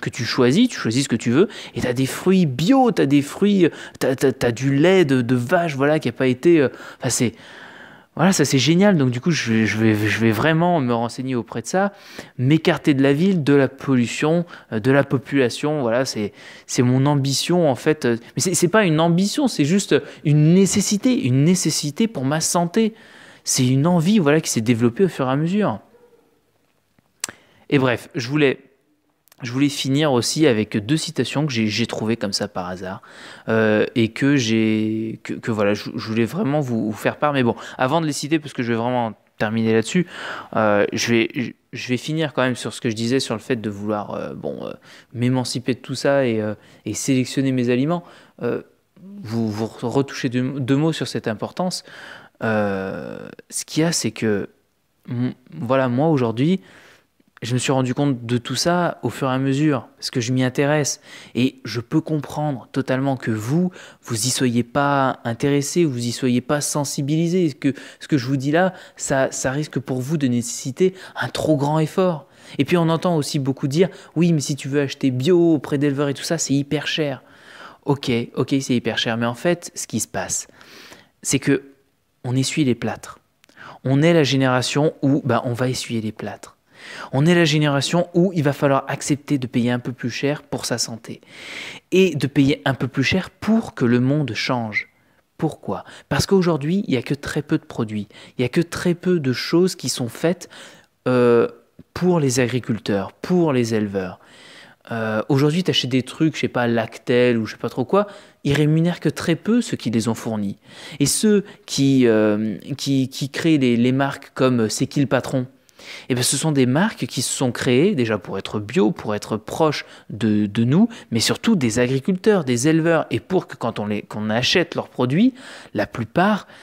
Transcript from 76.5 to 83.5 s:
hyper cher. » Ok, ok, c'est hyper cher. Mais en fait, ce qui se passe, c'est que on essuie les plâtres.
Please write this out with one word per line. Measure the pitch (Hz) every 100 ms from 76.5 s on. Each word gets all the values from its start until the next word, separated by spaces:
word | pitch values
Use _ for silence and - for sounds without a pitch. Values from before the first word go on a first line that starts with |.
hyper | 139 139 151 -
cher. » | - 147 127 - - - - - -
Ok, | - 135 - 117 120
ok, | - 127 139
c'est | 135
hyper | 120 113 110
cher. | 127 113
Mais | 117
en |
fait, | 120 175 175 -
ce | - -
qui | 113
se | -
passe, | 98 98 - - - - - - - - _
c'est | - 135
que | 147 139 - _ _ _ _ _
on | 127
essuie | 127 131 -
les | 135
plâtres. | 113 110 - - - _ _ _